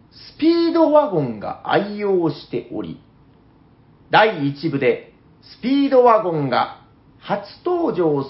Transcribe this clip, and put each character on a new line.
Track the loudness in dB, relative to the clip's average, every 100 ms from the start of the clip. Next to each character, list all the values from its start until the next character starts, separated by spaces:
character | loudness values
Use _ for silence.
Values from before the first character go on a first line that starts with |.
| _
ス | -20 -20 0
ピ | 2 2 2
ー |
ド | 2 4
ワ | 4 2
ゴ | 0
ン | -4 -6
が | -10 -10 -2
愛 | -2 -2 -4
用 | -2 0 0
し | -4 -8
て | -10 -8
お | -10
り、 | -10 -14 _ _ _ _ _ _ _ _ _ _ _
第 | 2 2 0 -4
一 | -4 -6
部 | -2
で | 0 -2 -6 _ _ _
ス | -20 -10
ピ | -2 0 2
ー |
ド | 4
ワ | 6 4
ゴ | 2
ン | -4 -2
が | -2 -2 -8 _ _ _ _
初 | -8 -8 -8 -10
登 | -4 -2 -2
場 | -2 0 -2 -4